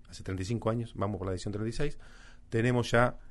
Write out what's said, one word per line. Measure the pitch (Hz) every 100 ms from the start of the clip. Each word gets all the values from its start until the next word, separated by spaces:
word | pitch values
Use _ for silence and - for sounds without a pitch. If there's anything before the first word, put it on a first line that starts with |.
| -
hace | -
treinta | - 92
y | 92
cinco | 113 110
años, | 117 113 -
vamos | 101 98
por | 98
la |
edición | 90 107
treinta | 101 110
y |
seis, | 117 147 - - - - - -
tenemos | 117 120 123 117
ya | 117 123 - -